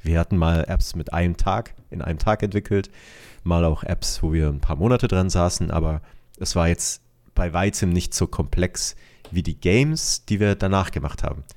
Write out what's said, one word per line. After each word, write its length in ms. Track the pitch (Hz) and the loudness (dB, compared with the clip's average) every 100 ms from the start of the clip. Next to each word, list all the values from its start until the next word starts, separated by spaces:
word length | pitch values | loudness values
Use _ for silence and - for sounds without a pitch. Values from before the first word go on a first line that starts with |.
wir 180 | 80 82 | 0 2
hatten 180 | 85 92 | 2 2
mal 280 | 80 82 76 | 4 2 2
Apps 280 | 92 - 85 | 0 -2 -4
mit 180 | 76 | -4
einem 240 | 82 87 85 | 0 0 2
Tag, 380 | - 98 - - - | 2 0 -4 -12 -14
in 100 | - | -8
einem 160 | - 80 | -6 -2
Tag 240 | - 107 | 0 0
entwickelt, 480 | 104 104 - 101 92 - - - - - | 0 -2 0 -2 -2 -10 -20 -20 -20 -8
mal 220 | - 85 85 | 0 2 4
auch 180 | 78 | 2
Apps, 400 | - - - - | -2 -4 -2 -2
wo 100 | 80 | 0
wir 140 | 80 76 | 2 0
ein 140 | 71 | 0
paar 160 | - 73 | -2 0
Monate 300 | 104 123 123 | 2 2 2
dran 220 | 92 92 | 2 2
saßen, 400 | 90 87 - 85 | 2 2 0 -2
aber 320 | 78 80 78 - - - - | 0 0 -2 -6 -18 -20 -10
es 160 | 92 90 | -4 0
war 120 | 85 | 2
jetzt 340 | 85 - - _ _ _ - | 2 -2 -8 _ _ _ 0
bei 160 | 87 | 0
weitem 380 | 82 98 - 95 | 0 0 0 0
nicht 240 | 87 - | 0 0
so 120 | - 87 | -2 -2
komplex 720 | - 73 - 90 - - - - - - | -2 -2 0 0 -2 -8 -8 -18 -20 -8
wie 120 | 87 | -4
die 160 | 87 78 | -4 -2
Games, 640 | 87 107 147 156 - - - | 2 4 2 0 -2 -4 -2
die 140 | 101 | 0
wir 160 | 104 98 | 2 2
danach 360 | 95 98 90 | 0 0 0
gemacht 320 | - 73 - | -4 -6 -4
haben. 200 | - 71 - | -6 -6 -12